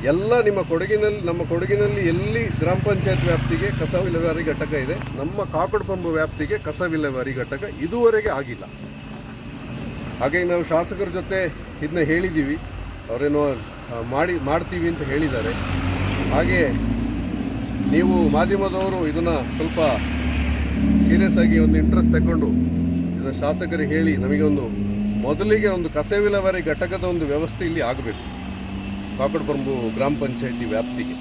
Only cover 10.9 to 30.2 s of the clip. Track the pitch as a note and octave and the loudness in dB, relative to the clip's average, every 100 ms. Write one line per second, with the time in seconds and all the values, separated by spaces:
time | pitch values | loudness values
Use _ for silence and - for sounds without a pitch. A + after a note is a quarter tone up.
10.9 | F#3+ F#3+ F3+ E3+ F#3+ F3+ - - - D3+ | -4 -4 -4 -4 -2 -2 -6 -14 -8 -4
11.9 | E3+ D3+ E3 F#3 D#3 C#3 D#3 - - - | 0 2 2 2 0 -2 -4 -8 -10 -12
12.9 | - - A#2 C#3+ D3 D3 B2+ G#2+ - - | -12 -8 -2 0 2 0 -2 -8 -12 -10
13.9 | A#2+ A2+ C3+ F3 F3 C3+ E3 F3 F3+ E3+ | -8 -4 0 0 0 0 -2 -2 -2 -2
14.9 | E3 C#3 C#3 D#3 B2+ - - - - - | -2 -2 0 0 0 -2 -2 -2 -2 -2
15.9 | - - - - C3 E3+ F#3 D3 A2+ - | 0 0 0 0 2 2 4 2 2 0
16.9 | - - - - - - - - - - | 0 -2 -2 -4 -4 -4 -4 -4 -2 2
17.9 | D3 F3+ - E3 D3 F3+ G3 F#3+ F#3 F#3+ | 4 4 4 4 4 2 2 0 0 0
18.9 | F#3 D#3 D3+ E3+ D#3 A#2+ - D#3 E3 D#3 | 0 0 0 0 0 -2 -2 -2 2 2
19.9 | A2+ - - - - - - - - - | 2 0 0 0 0 0 0 0 2 4
20.9 | - - - - - - - - - - | 6 6 6 6 4 6 6 6 6 4
21.9 | D#2 D#2 D#2 D#2+ D#2+ E2 E2 E2 - - | 4 4 4 4 2 2 2 0 0 0
22.9 | - - - - - C#3+ D#3 F3+ D3+ C#3+ | 0 -2 -2 -4 -2 -2 -2 -2 -2 0
23.9 | D#3 D#3+ - - D3 D3+ C#3 - G2+ G2+ | 2 2 2 2 4 4 2 0 -2 -2
24.9 | G#2 G#2 G#2 A#2 D3 G#3 G#3+ G#3 F#3 E3 | 0 0 0 0 0 4 4 4 0 -2
25.9 | D3 D3 G#3 G#3 G3+ F#3+ F#3 D#3 D3+ F3 | -2 0 2 4 4 2 0 -2 -2 -2
26.9 | F#3 F3+ F3 D3+ D3 D#3+ - F3 E3 A#2+ | -2 -2 0 0 0 -2 -4 -4 -2 -2
27.9 | C3 A#2+ G2+ F#2+ F#2 - - - - - | -2 -4 -8 -10 -10 -10 -8 -8 -8 -6
28.9 | - - G#2 C3+ E3 C#3+ C#3 C3+ C3 A2+ | -8 -8 -4 -2 -2 -2 -2 -2 -2 -2
29.9 | A2 C#3 D3 | 0 0 0